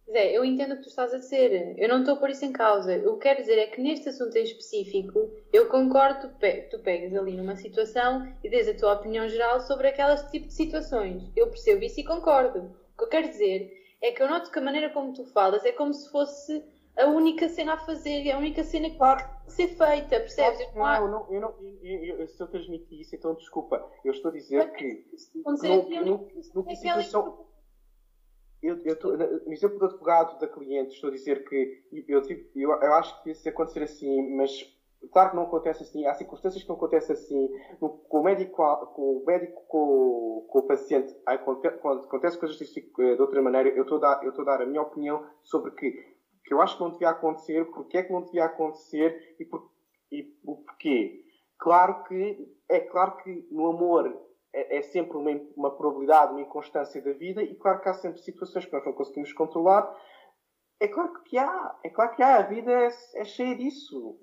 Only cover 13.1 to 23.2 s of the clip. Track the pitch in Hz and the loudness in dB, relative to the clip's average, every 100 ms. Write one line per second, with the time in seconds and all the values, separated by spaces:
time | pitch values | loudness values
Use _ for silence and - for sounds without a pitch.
13.1 | 320 294 208 202 190 190 - _ _ 240 | 0 0 0 0 0 -6 -14 _ _ -4
14.1 | 240 269 330 - 311 269 294 302 294 269 | 0 0 0 -4 -4 -2 -2 -2 -4 -6
15.1 | 262 - 208 190 208 247 240 294 285 - | -8 -2 2 4 4 0 0 -2 -4 -4
16.1 | 285 285 - - 311 - _ _ - 277 | -2 -2 -4 -10 -10 -10 _ _ 2 4
17.1 | 311 320 320 330 339 311 320 320 311 294 | 6 2 2 -2 -2 -4 -4 -6 -8 -6
18.1 | 294 285 269 302 311 302 320 320 - 262 | -4 -2 -2 -2 -4 -4 -4 -4 2 4
19.1 | 269 - - - - 349 - 311 294 - | 4 -2 -16 -10 -2 -2 2 4 4 2
20.1 | 226 - - 247 - - 214 214 220 202 | -2 -2 2 2 2 -6 -2 2 2 0
21.1 | 208 - 196 220 202 196 202 180 190 170 | -4 -6 -6 -6 -10 -18 -18 -12 -10 -8
22.1 | 170 160 - 170 185 170 165 - 151 160 | -8 -10 -10 -10 -10 -10 -14 -14 -20 -18
23.1 | - | -8